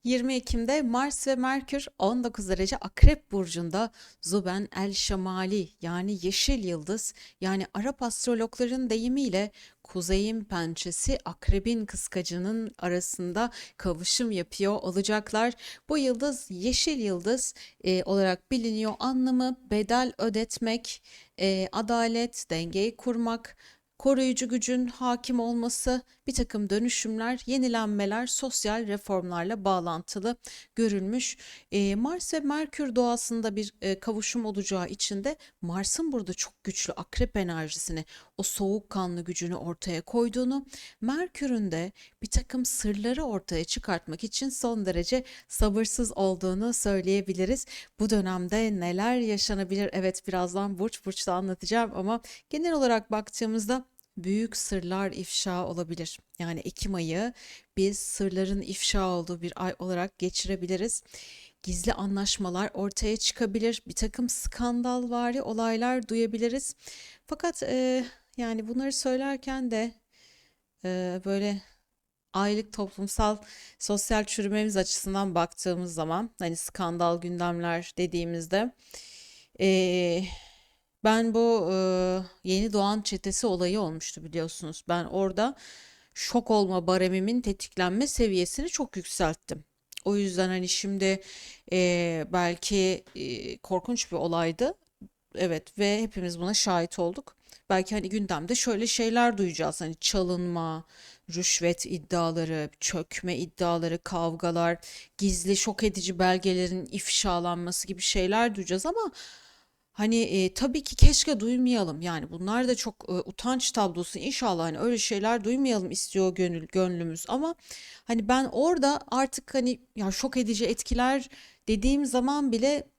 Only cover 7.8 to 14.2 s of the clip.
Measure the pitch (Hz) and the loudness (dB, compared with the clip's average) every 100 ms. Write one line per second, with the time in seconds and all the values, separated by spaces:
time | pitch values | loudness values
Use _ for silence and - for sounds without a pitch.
7.8 | 226 277 240 - - 233 226 - 247 262 | -4 -2 -4 -2 0 0 -2 -2 -2 0
8.8 | 254 220 240 262 269 185 202 - - _ | 0 0 0 0 2 0 -2 -6 -20 _
9.8 | - 185 170 190 208 226 208 180 165 165 | -10 -6 0 2 2 -2 -4 -4 -2 -4
10.8 | 180 175 - - - 170 - 196 208 233 | -6 -2 0 -2 -4 -4 4 4 4 0
11.8 | 208 190 - 185 170 175 185 226 220 - | -2 -6 -4 -4 -2 -2 -2 -2 -4 -4
12.8 | 180 180 180 - 180 175 240 - - _ | 0 0 -2 -4 -2 0 -2 -4 -18 _
13.8 | 185 165 180 - | -4 -2 0 0